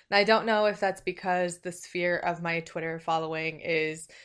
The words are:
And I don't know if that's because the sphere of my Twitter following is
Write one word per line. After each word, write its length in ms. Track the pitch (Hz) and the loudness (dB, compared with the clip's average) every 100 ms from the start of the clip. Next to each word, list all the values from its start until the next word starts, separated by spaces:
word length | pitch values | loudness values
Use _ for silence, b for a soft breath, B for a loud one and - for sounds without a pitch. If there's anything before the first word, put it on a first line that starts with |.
| - | 0
And 80 | 202 | 4
I 60 | |
don't 240 | 208 220 226 | 6 4 4
know 200 | 214 214 | 4 2
if 120 | 196 | 2
that's 220 | 196 185 | -2 -2
because 580 | - 180 196 180 180 170 | -6 -4 0 0 0 -4
the 140 | 180 | -10
sphere 460 | 175 - 180 175 175 | -12 -8 -2 0 0
of 240 | 175 170 | 0 -2
my 180 | 170 165 | -2 -4
Twitter 400 | 165 170 160 160 | -6 -6 -6 -4
following 580 | 165 160 160 160 160 156 | -2 -2 0 -4 -4 -4
is 480 | - 165 156 160 - B | -2 0 0 -4 -12 B